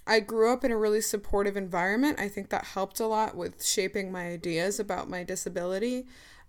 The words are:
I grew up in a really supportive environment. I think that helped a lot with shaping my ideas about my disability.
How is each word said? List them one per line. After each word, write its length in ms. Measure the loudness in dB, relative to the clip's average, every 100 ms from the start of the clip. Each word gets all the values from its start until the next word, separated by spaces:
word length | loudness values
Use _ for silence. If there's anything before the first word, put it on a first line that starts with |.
| 2
I 120 | 4
grew 340 | 4 4 4
up 100 | 4
in 80 | 2
a 60 | 2
really 240 | 2 2
supportive 560 | 0 -2 0 2 2 0
environment. 640 | -2 0 2 4 4 2
I 80 | -2
think 200 | -4 -4
that 140 | -4
helped 360 | -2 -4 -4 -2
a 80 | 0
lot 280 | 2 0 -2
with 300 | -8 -4 -2
shaping 460 | 0 0 -2 -4
my 160 | -6 -6
ideas 520 | -6 -2 0 0 -2
about 300 | -2 -4 -4
my 140 | -6
disability. 840 | -6 -6 -4 -4 -2 -2 -2 -2 -6 -16 -20 -20